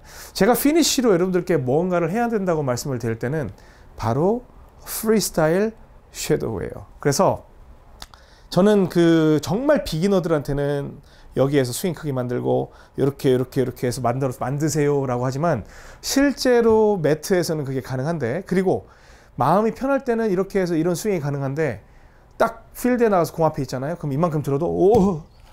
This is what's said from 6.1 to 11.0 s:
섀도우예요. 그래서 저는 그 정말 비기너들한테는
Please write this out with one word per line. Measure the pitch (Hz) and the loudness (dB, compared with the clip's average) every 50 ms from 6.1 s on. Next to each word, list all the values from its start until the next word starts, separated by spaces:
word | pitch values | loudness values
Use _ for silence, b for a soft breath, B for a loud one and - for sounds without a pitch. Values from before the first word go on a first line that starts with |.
| - | -14
섀도우예요. | - - - 151 - 131 120 110 82 - - - - - - - - | -8 -4 -2 -2 -2 -2 -4 -6 -6 -6 -8 -10 -12 -16 -18 -12 -6
그래서 | - 147 139 - 190 143 110 - - - - - - - - - - - - - - - b b b b b b b b | -2 0 2 2 2 2 0 -2 -6 -14 -20 -20 -20 -20 -20 -20 -20 -20 -20 -20 -20 -20 b b b b b b b b
저는 | b 175 190 214 214 202 185 147 | b 4 4 6 6 4 2 2
그 | - 175 170 165 165 165 156 156 151 147 - | 2 4 4 4 6 4 4 4 2 2 0
정말 | 131 170 233 269 302 294 269 285 | -2 -4 -2 2 2 2 2 0
비기너들한테는 | - 160 156 175 202 202 185 156 170 160 147 131 - 135 143 143 143 143 143 139 135 131 - | -2 -4 -2 0 2 2 0 0 0 0 -2 -2 -2 -4 -2 -2 -2 -2 -4 -6 -8 -12 -16